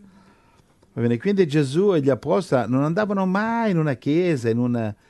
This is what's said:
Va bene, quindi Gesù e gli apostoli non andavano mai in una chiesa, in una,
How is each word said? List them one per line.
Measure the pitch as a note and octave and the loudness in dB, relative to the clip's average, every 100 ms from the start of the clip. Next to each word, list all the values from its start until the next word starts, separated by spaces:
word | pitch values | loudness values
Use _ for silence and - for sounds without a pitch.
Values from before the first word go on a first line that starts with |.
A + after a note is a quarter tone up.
| - - - _ _ _ _ _ _ | -20 -20 -20 _ _ _ _ _ _
Va | - | -2
bene, | A#2 A#2+ | 0 0
quindi | G3 G3 E3 | 0 2 2
Gesù | D3+ C3+ D#3 G3+ | 2 0 2 2
e | E3+ | 2
gli | C3+ | 2
apostoli | B2 C#3+ G3 - C3 A2+ | 0 0 -2 0 0 0
non | C3 | 0
andavano | D3+ F3 G3+ G3 F#3 | 0 -2 -2 -2 0
mai | F#3+ A3+ A#3 A3+ | -2 -2 -2 0
in | E3+ | 0
una | D#3 B2 | 0 -2
chiesa, | C#3+ D#3+ F3+ C#3 A2+ | 0 0 0 0 0
in | A#2 | 0
una, | B2 A#2+ G#2+ G2+ | 0 -2 -4 -8